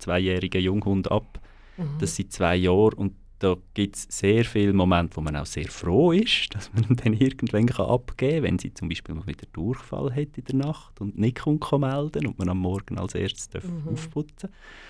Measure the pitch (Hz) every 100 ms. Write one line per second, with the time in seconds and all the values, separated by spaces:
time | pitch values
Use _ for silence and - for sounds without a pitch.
0 | - 90 92 92 92 92 92 101 101 98
1 | - 107 - - - - - - 156 147
2 | 156 - 95 - 87 90 90 92 110 -
3 | 101 - - - 95 90 - - 101 -
4 | - - 98 110 117 107 101 98 90 87
5 | 85 - 78 73 73 - 73 - 85 95
6 | 175 175 233 - - - - 110 117 123
7 | 113 107 131 - 117 104 120 123 92 120
8 | - - 131 160 104 87 - - 82 82
9 | - 80 85 71 - - 98 127 - -
10 | 139 127 147 - - 135 143 156 - -
11 | 101 - 113 123 - 151 - 143 135 139
12 | 151 147 147 123 92 92 90 98 - 95
13 | 90 90 95 - - 92 180 170 151 -
14 | 160 151 151 - 190 - - -